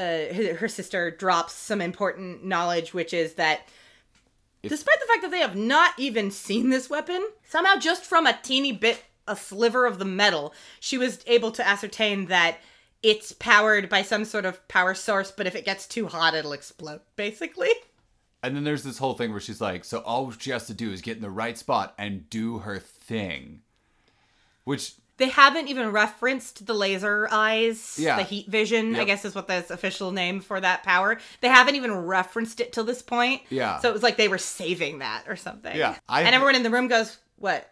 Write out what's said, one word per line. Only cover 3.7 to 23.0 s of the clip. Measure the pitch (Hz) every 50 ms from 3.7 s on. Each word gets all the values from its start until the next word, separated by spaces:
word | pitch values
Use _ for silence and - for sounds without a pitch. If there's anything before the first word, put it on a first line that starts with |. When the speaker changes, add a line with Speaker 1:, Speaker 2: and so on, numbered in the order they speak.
| - - - - _ _ _ _ _ _ _ _ _ _ _ _ _ _
Speaker 2:
It's | - 214
Speaker 1:
despite | 302 294 - - 622 622
the | 539
fact | - 453 453 370
that | 311
they | 349 359
have | 294 214 180
not | 202 220 240 285 320 349 339 -
even | 240 269 277 214 226 202 202
seen | 202 - - - 202 233 233 262
this | 254 262 262 -
weapon, | 294 311 294 359 359 370 403 427 - _ _
somehow | - - 330 370 392 392
just | 392 - 320 359 359 -
from | - 370 330 320
a | 240 - - -
teeny | 262 262 269 277 277
bit, | 214 175 214 233 233 - - _ _ _ _
a | 214 202
sliver | - - - 190 202 233 233 233 254 247
of | 240 196
the | 180 190
metal, | 196 185 202 208 202 175 151 143 151 - - - - - -
she | - - 269
was | 247 254 247 - - -
able | 233 240 240 226 226 226
to | - 202
ascertain | 196 202 196 220 202 - - 220 208 202 202 185
that | 165 185 175 170 170 160 - - - _ _ _ _ _ _
it's | - 214 214 214 - -
powered | - - - 233 214 208 214 220 214 202 185 170
by | 208 190 196
some | - 220 208 214
sort | 214 - 208 190
of | 185 180 - _
power | - - 185 180 185 185
source, | - - 220 202 196 190 190
but | - - 196
if | 180 190
it | - -
gets | 196 190 196 -
too | - - 233 208
hot, | 156 - 160 165 160 156
it'll | 156 151 147 143
explode, | 143 - - - - 156 151 151 - - _ _
basically. | - 202 208 220 - 330 330 - 370 349 440 480 480 - _ _ _ _ _ _ _ _ _ _ _ 127
Speaker 2:
And | 127 139
then | 143 147
there's | 151 151 127 123
this | 135 117
whole | 117 135 131 120
thing | - 120 110
where | 107 98
she's | - - 101 -
like, | 113 98 92 87 -
so | - 117 -
all | - 110 117 131 135 127
she | 110 - - 131
has | 123 113 -
to | - 104
do | 104 117 104
is | 95 90
get | - 117 110
in | 113
the | 107 98
right | 92 107 113 120 117
spot | - - - 127 107 95 - -
and | - 101 104 98 90 76 -
do | 113 110 110 117 117 104
her | 98 107 98 92
thing. | - - - -